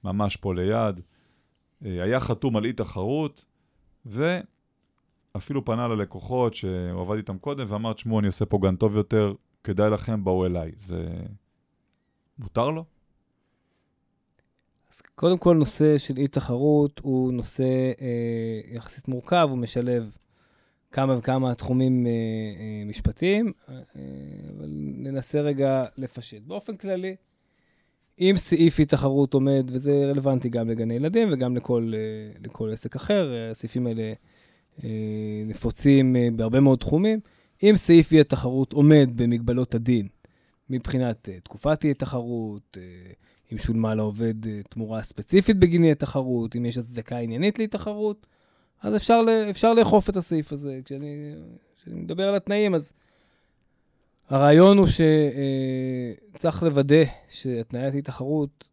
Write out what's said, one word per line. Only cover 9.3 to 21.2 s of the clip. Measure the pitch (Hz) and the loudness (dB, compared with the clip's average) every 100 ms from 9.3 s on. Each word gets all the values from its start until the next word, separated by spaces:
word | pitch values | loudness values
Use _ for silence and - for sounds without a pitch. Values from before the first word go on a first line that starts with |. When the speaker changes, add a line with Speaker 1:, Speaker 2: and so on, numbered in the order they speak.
| 98 _ _ | -4 _ _
Speaker 1:
כדאי | - 95 107 | -6 0 2
לכם, | 107 - 110 | 0 -2 -4
בואו | 95 92 92 | 0 0 0
אליי". | 87 80 80 | -2 -8 -12
זה... | 98 87 85 85 87 101 _ _ _ _ _ _ _ _ _ - | -12 -10 -8 -10 -14 -18 _ _ _ _ _ _ _ _ _ -18
מותר | 101 117 127 | -8 -4 -4
לו? | 160 165 _ _ _ _ _ _ _ _ _ _ _ _ _ _ _ _ _ _ _ _ | -4 -12 _ _ _ _ _ _ _ _ _ _ _ _ _ _ _ _ _ _ _ _
Speaker 2:
אז | - | -20
קודם | _ - 165 180 | _ -2 0 4
כל, | - 165 | 4 6
נושא | 143 - 151 147 | 4 2 4 4
של | - 131 | 0 -4
אי | 139 | -2
תחרות | 143 - 123 147 147 143 - | -2 -4 -2 2 2 2 -2
הוא | 139 127 127 | -4 0 0
נושא, | 123 113 - 131 131 131 120 | -4 -8 -4 0 0 -2 -4
אה, | 131 120 117 117 113 110 - 113 | -6 -4 -4 -4 -6 -8 -10 -16
יחסית | - - - | -16 -16 -10
מורכב, | 127 - 180 156 | -10 0 2 2
הוא | 127 | 0
משלב | 120 123 123 120 110 - _ _ _ _ _ _ _ | -4 -4 -2 -2 -4 -16 _ _ _ _ _ _ _
כמה | - 135 | -4 0
וכמה | 127 | 0